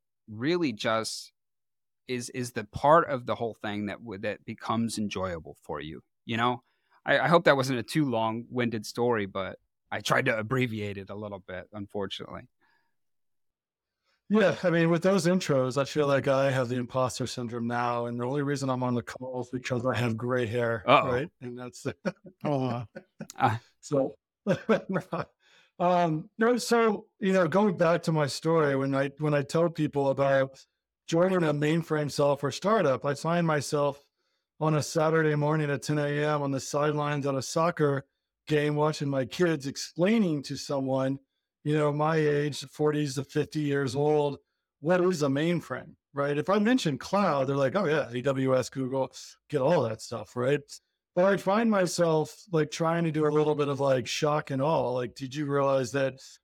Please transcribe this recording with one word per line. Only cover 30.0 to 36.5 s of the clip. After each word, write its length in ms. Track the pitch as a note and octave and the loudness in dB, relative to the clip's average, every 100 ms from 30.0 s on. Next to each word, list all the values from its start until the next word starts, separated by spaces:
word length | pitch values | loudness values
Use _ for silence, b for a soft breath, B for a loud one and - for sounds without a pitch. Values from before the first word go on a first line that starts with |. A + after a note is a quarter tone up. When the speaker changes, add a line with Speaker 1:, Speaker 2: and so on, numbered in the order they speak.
| C3+ | 0
Speaker 2:
about 500 | C3+ C#3 C3+ C3+ - - _ _ _ - | 2 4 4 2 -4 -20 _ _ _ -2
joining 360 | E3 F#3 F#3 | 2 4 4
a 100 | D#3+ | 2
mainframe 580 | D3 D3+ E3 - D#3 D3 | 2 2 0 0 -2 -2
software 400 | - C#3+ C#3+ C#3 | 2 2 2 -2
startup, 540 | - F#3+ A3 D3+ B2 C#3+ | -2 0 2 2 0 -2
I 80 | |
find 340 | C#3 D#3+ F3 E3 | -4 -2 0 2
myself 560 | D3+ - D3 C#3+ C3+ _ _ _ _ _ - | 0 0 0 0 -2 _ _ _ _ _ -4
on 160 | D#3 D3+ | 0 0
a 60 | |
Saturday 540 | - E3 D#3 D#3+ D#3 D3 | 0 0 2 4 2 2
morning 340 | D3 D#3 D3 | 2 0 0
at 140 | C#3 | -2
ten 160 | - D3+ | -2 -2
A 260 | D3 D3 D3+ | 0 0 0
M 160 | D3 | 0
on 80 | |
the 100 | C#3 | -2